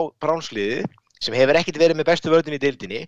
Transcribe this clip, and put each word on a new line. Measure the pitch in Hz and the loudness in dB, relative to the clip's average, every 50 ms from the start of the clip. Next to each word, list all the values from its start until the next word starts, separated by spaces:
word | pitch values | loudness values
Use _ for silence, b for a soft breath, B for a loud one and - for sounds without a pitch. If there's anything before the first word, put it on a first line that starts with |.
| 165 147 - - | 0 -2 -6 -6
Browns-liðið, | 151 151 160 165 147 - 117 107 101 104 123 151 - - _ _ _ _ _ - | -4 -2 -2 -4 -4 -8 -6 -4 -4 -2 -2 -4 -6 -8 _ _ _ _ _ -10
sem | - - 110 | -8 -2 2
hefur | 123 131 135 151 165 | 4 4 6 4 4
ekkert | 180 190 156 151 | 2 0 0 2
verið | 165 165 165 156 | 4 4 4 2
með | 151 165 | 0 0
bestu | 170 - - 165 | 0 0 2 2
vörðin | 160 165 156 156 151 | 2 2 2 0 -4
í | 139 | -2
deildinni, | 139 143 131 - 104 90 101 117 170 | -2 -2 -4 -4 -8 -10 -10 -10 -10